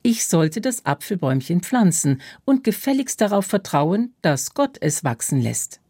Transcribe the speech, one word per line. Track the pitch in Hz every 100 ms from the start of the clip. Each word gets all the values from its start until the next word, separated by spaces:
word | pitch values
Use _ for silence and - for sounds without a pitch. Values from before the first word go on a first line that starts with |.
Ich | 240 226 -
sollte | 170 160 220
das | 262 - -
Apfelbäumchen | 143 - 196 135 131 131 175
pflanzen | - 247 196 - 143 135 - - -
und | 269
gefälligst | 233 220 - 269 262 -
darauf | 208 202 196
vertrauen, | 208 190 143 151 202 240 _
dass | 170 139 -
Gott | - 277 -
es | 156 143
wachsen | 139 117 - 139
lässt. | 117 117 - -